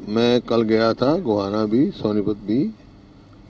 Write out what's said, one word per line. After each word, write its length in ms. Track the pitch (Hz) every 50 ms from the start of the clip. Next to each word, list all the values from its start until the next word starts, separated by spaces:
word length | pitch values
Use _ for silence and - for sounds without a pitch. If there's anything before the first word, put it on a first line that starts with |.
| - 98
मैं 320 | 104 117 117 120 123 120
कल 220 | 113 - 120 117 117
गया 320 | 107 110 110 113 113 110
था 240 | - 123 131 156 190
गोहाना 460 | 185 123 104 104 98 98 101 107 110
भी, 260 | 104 107 120 147 -
सोनीपत 400 | - - - 107 107 107 98 104
भी, 440 | 107 98 104 98 107 127 170 220 214 - - - - - - - - - - - - - - -